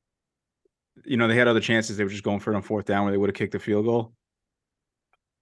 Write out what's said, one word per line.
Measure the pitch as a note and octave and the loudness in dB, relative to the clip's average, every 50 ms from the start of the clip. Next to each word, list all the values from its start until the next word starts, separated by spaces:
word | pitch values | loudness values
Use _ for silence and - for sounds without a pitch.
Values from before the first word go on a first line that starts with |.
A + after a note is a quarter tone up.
| _ _ _ _ _ _ _ _ _ _ _ _ _ _ _ _ _ _ _ - _ | _ _ _ _ _ _ _ _ _ _ _ _ _ _ _ _ _ _ _ -18 _
You | - C3+ | -2 0
know, | A#2 A#2 | 2 2
they | A2+ A2+ | 4 4
had | B2 B2 | 4 4
other | A#2+ A#2 A2 | 4 4 4
chances. | G#2+ - A#2 A2+ A2 A2+ G#2+ | 2 2 2 0 0 -2 -4
They | G2+ G#2 | -4 -4
were | G2 | -4
just | G#2 G2+ - | -4 -4 -4
going | G#2+ G2+ G2 | -2 -2 -2
for | - A#2+ G#2+ | -2 -2 -4
it | |
on | G2+ | -4
fourth | F#2+ - A2 G#2 G2 | -2 -4 -4 -4 -2
down | - G2+ G2+ G2+ | -2 0 0 0
where | G2+ | 0
they | G2 | 2
would | G2 G2+ G2 | 2 0 0
have | G2 | 0
kicked | - G#2 G2 - | -2 -4 -6 -6
the | G2 | -6
field | - - G#2 G#2 G#2+ | -4 -2 0 0 0
goal. | A#2 A#2 A#2+ A2+ A#2 - _ _ _ _ _ _ _ _ _ _ _ _ _ _ _ _ _ _ _ _ _ _ _ _ _ | 0 0 0 -2 -6 -12 _ _ _ _ _ _ _ _ _ _ _ _ _ _ _ _ _ _ _ _ _ _ _ _ _